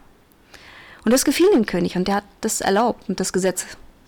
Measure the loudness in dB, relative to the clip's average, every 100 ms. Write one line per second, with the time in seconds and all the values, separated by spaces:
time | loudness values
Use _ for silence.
0 | -20 _ _ _ _ -20 -20 -20 -20 -8
1 | 0 2 2 2 4 4 2 -2 -2 -2
2 | -2 -2 -4 _ -6 -4 0 0 0 -2
3 | -6 -6 -4 -2 -2 -2 -8 -14 -20 -20